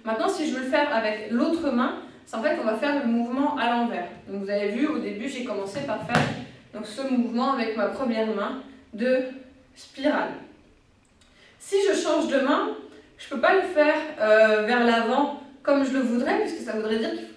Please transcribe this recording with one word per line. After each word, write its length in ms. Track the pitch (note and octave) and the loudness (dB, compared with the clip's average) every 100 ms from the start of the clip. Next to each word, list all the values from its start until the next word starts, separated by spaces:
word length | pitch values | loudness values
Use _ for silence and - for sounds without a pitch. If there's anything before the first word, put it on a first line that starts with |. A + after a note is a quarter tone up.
Maintenant, 240 | A3+ A3 F4+ | -4 -2 -2
si 180 | - C#4+ | -2 -2
je 100 | B3+ | -4
veux 80 | |
le 60 | B3+ | 0
faire 220 | D4 D4 | 0 2
avec 380 | A3+ G#3+ A3 - | 0 0 -4 -2
l'autre 400 | A#3 D#4+ E4 C#4+ | 0 2 0 0
main, 240 | A#3+ - - - - - | 0 0 -4 -14 -20 -10
c'est 100 | A3+ | -4
en 60 | |
fait, 160 | C#4+ E4+ | -2 0
on 60 | A#3 | -2
va 100 | A3+ | 0
faire 220 | C#4+ C#4+ | 0 0
le 60 | A#3 | 0
mouvement 500 | A#3 A#3 C4+ C#4+ C#4 | 0 0 0 0 0
à 140 | A#3 | 0
l'envers. 380 | A#3+ A#3 - - - - | 0 0 -4 -8 -12 -10
Donc 140 | G3 | -8
vous 80 | G3 | -4
avez 200 | G3+ G#3 | -2 -2
vu, 180 | A#3 D4+ | 0 -2
au 100 | A#3 | -2
début, 300 | G3+ G3+ C#4 | -6 -6 -8
j'ai 160 | - | -8
commencé 360 | A3+ G3+ G3 C#4 | -6 -6 -6 -6
par 240 | C#4 A3 | -6 -6
faire 160 | - A#3+ - - - - - | 0 0 0 -4 -12 -18 -16
donc 140 | G#3 - | -14 -12
ce 160 | - | -8
mouvement 500 | C4+ A#3+ A3+ A#3 C#4 | -2 0 0 0 0
avec 240 | B3 A3 A3 | 0 -2 -2
ma 100 | G3+ | -4
première 400 | - B3+ A3 A3 | -2 -2 0 -2
main 340 | G3+ G#3 C4+ - - - | -2 -4 -8 -14 -20 -20
de 280 | G3+ B3 C4 B3+ - - - _ | -4 0 0 0 -10 -18 -20 _
spirale. 580 | - - - C#4+ - - - - - _ _ _ _ _ _ _ _ - _ | -20 -20 -2 0 0 -4 -10 -18 -20 _ _ _ _ _ _ _ _ -20 _
Si 180 | - G4 G4 | -2 2 4
je 60 | |
change 340 | - E4+ D#4+ A#3+ | 2 2 0 2
de 120 | C4 | 2
main, 300 | C4 D#4 G#4+ - - - - - | 2 2 0 -6 -14 -20 -20 -20
je 100 | - | -8
peux 120 | C#4+ | 2
pas 140 | F4 | 4
le 80 | F#4+ | 4
faire, 340 | E4+ D4+ D4 D4+ - - | 4 4 4 4 -2 -2
euh, 420 | G#3+ G#3+ A3 G#3+ | 4 8 8 6
vers 220 | G#3+ B3 | 2 4
l'avant 560 | A#3 A#3 A3 B3+ D4 - - - | 4 4 2 2 2 -2 -14 -6
comme 220 | - C#4 | 2 2
je 80 | C4 | 2
le 80 | C4+ | 0
voudrais, 400 | A#3 A#3+ D4+ G4+ | 0 0 2 2
puisque 200 | - - | 0 -4
ça 120 | A#3 | -6
voudrait 260 | A3 G#3+ A3 | -4 -2 0
dire 140 | - E4 - | -2 -4 -10